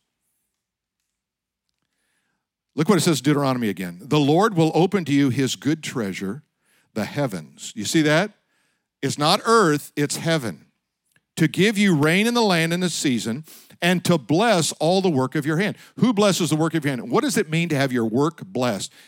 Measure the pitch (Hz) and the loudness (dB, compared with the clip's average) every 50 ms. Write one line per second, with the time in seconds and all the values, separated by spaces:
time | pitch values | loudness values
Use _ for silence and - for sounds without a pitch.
0 | _ _ _ _ _ _ _ _ _ _ _ _ _ _ _ _ _ _ _ _ | _ _ _ _ _ _ _ _ _ _ _ _ _ _ _ _ _ _ _ _
1 | _ _ _ _ _ _ _ _ _ _ _ _ _ _ _ _ _ _ _ _ | _ _ _ _ _ _ _ _ _ _ _ _ _ _ _ _ _ _ _ _
2 | _ _ _ _ _ _ _ _ _ _ _ _ _ _ _ - 165 151 208 160 | _ _ _ _ _ _ _ _ _ _ _ _ _ _ _ -2 0 2 2 2
3 | 135 185 156 123 120 147 151 143 143 135 131 123 117 104 95 80 92 87 85 90 | 4 2 0 2 2 0 0 2 2 0 0 0 -2 -4 -4 -6 -8 -10 -12 -14
4 | 147 131 147 151 143 135 151 170 208 226 202 160 160 156 - - 175 196 208 202 | -8 -2 0 2 2 4 4 4 2 2 2 2 2 2 2 2 2 2 0 -2
5 | 160 135 143 139 143 135 117 139 135 120 - - - 135 160 160 147 - - 135 | -2 0 0 2 2 2 0 0 -2 -2 -4 -4 -4 -4 -4 -4 -6 -8 -8 -6
6 | 107 98 90 - - 95 107 151 - _ _ _ _ _ _ _ _ _ - 110 | -6 -6 -6 -8 -8 -8 -10 -10 -14 _ _ _ _ _ _ _ _ _ -8 -8
7 | 101 - - 135 143 120 95 85 78 69 - - - - - 117 104 - - 165 | -8 -6 -4 -4 -4 -4 -6 -8 -12 -14 -18 -18 -18 -14 -12 -10 -6 -2 0 2
8 | 151 151 151 160 202 208 - _ _ _ _ _ _ _ _ _ _ _ _ _ | 2 4 2 2 0 -2 -4 _ _ _ _ _ _ _ _ _ _ _ _ _
9 | - 135 113 139 147 156 185 214 - 226 226 233 202 160 147 143 - - - - | -6 -6 -4 0 0 2 2 2 2 2 4 4 4 4 2 0 -4 -6 -6 -4
10 | 147 135 - 147 143 160 165 156 123 107 80 - - _ _ _ _ _ _ _ | -4 -4 -4 -4 -2 -2 -2 -2 -2 -4 -8 -10 -14 _ _ _ _ _ _ _
11 | _ _ _ _ _ _ _ - 160 151 - 160 185 220 220 196 208 196 175 143 | _ _ _ _ _ _ _ 0 0 0 2 2 2 2 4 2 2 2 4 4
12 | 143 156 170 190 214 233 240 240 226 202 180 165 165 165 170 180 180 175 165 - | 4 2 2 2 2 2 2 2 2 2 2 2 0 0 -2 -2 -2 -2 -2 -2
13 | - 151 123 110 92 113 113 147 156 - - - - - - _ 175 175 180 170 | -2 -2 -2 -2 -2 -4 -6 -8 -10 -14 -20 -20 -20 -20 -10 _ 0 0 0 0
14 | - - 175 160 123 - 147 175 226 240 208 170 147 - - - 151 160 185 196 | 2 2 0 0 0 0 0 2 2 2 2 2 0 -2 -2 -2 0 0 2 2
15 | 185 190 156 131 131 131 - 160 131 151 160 160 214 185 - - - - _ - | 2 2 0 0 0 -2 -2 -4 -4 -2 -2 -2 -2 -2 -4 -8 -14 -20 _ 0
16 | 156 254 226 185 208 202 170 - 180 139 156 156 160 160 - 165 135 147 135 117 | 0 0 2 4 2 2 2 2 0 0 0 0 0 0 -2 -2 -2 -2 -4 -4
17 | 101 117 123 214 277 285 185 233 185 156 156 165 170 170 156 135 135 135 123 120 | -4 -2 -2 0 0 0 0 -2 -2 0 -2 -2 -2 0 0 0 0 0 0 0
18 | 113 110 107 131 143 165 - - - 95 95 123 127 123 104 92 - - - - | 0 0 0 0 0 0 -2 -6 -12 -10 -6 -4 -2 -2 -2 -4 -6 -10 -14 -18
19 | - | -20